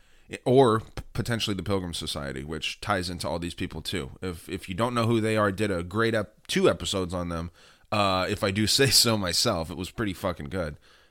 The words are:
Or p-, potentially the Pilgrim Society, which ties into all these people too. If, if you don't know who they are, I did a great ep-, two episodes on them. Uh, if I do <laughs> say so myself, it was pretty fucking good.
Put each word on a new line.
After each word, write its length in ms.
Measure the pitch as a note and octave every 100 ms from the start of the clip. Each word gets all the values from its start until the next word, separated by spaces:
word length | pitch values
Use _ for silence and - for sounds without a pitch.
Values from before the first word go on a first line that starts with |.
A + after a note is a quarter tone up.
| _ - - -
Or 380 | C3+ C3 B2+ A2
p-, 220 | - - -
potentially 420 | - A#2 A2+ A2 F#2+
the 80 |
Pilgrim 300 | F2 G2 F2
Society, 500 | D#2+ D#2+ D#2 C#2 C2
which 380 | D2+ D#2 - -
ties 280 | - G2 F2+
into 200 | F2 D#2+
all 100 | E2+
these 140 | E2+
people 280 | - F#2 D#2+
too. 300 | - F#2 C2 -
If, 280 | F#2 E2+ -
if 180 | F#2 -
you 80 | F2+
don't 180 | A#2+
know 120 | A#2+ A2+
who 160 | A#2
they 160 | A2 A2
are, 100 | G#2
I 20 |
did 200 | F#2+ G#2+
a 120 | F2+
great 320 | F2 G#2 A2+ A2
ep-, 320 | G2+ _ -
two 220 | F#3 F3
episodes 440 | F2+ E2+ G2 F2+
on 160 | F2+ F2
them. 220 | E2 E2+ - - - -
Uh, 340 | G#2 G2+ F#2 F2+
if 140 | G#2
I 80 | G#2
do 160 | G2 G#2
<laughs> 0 |
say 200 | - C3+
so 300 | - A#2+ G#2+
myself, 520 | F2+ E2+ A#2 F2+ D#2
it 80 | E2+
was 140 | F2+
pretty 220 | - G#2+
fucking 360 | F2 G2 E2+ C#2+
good. 280 | F#2 D2+ D2 - - _